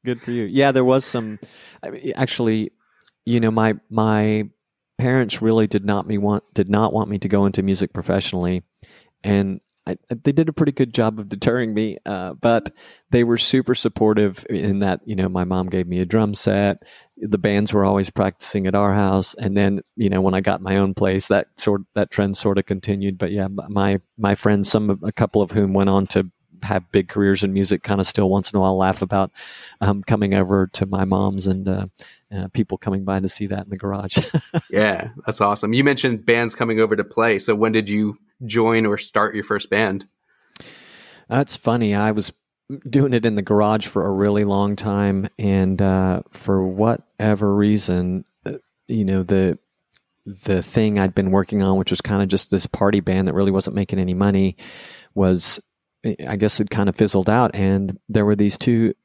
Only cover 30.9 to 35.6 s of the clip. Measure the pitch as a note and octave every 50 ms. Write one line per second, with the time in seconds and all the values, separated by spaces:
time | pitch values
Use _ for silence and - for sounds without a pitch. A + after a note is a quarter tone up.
30.9 | G2 F#2+ F#2+ F#2+ F#2+ F#2+ G2 G2 G2 F#2+ F#2 F#2+ F#2+ F#2+ F#2+ F#2+ F#2+ F#2+ G2 F#2+
31.9 | _ _ - - - _ _ _ G#2 F#2+ F#2+ F#2+ _ A#2 G#2+ - G2 - - G#2
32.9 | F#2+ G2 F#2+ G2 F#2+ G2 F#2+ F#2 - - G#2+ F#2+ G2 G2 F#2+ G2 G2+ F#2 - G2+
33.9 | G2 G2 G2+ - - - - - - D#3 - - - E3 - - - G2+ G#2+ G#2+
34.9 | F#2+ E2+ - A2+ - - - - - - G#2 G2+ G#2 G#2